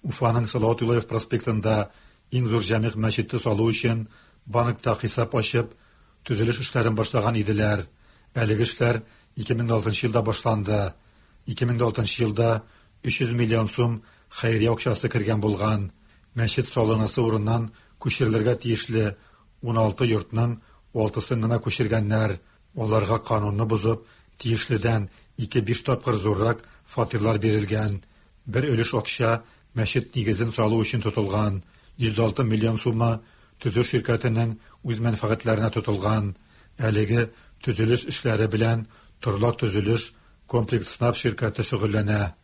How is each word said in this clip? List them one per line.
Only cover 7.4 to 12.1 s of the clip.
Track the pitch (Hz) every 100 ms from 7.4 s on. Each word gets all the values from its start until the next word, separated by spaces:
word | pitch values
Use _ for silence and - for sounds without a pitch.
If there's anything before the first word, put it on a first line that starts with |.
| 101 104 107 104 87 _ - _ _
Әлеге | 127 110 110
эшләр | 117 - 120 113 - - _
ике | - 107 117
мең | 117
алтынчы | 113 107 101 120
елда | 117
башланды. | 110 104 117 110 101 107 98 - - _ _ _ -
Ике | 123 120
мең | 117
дә | 120
алтынчы | 107 104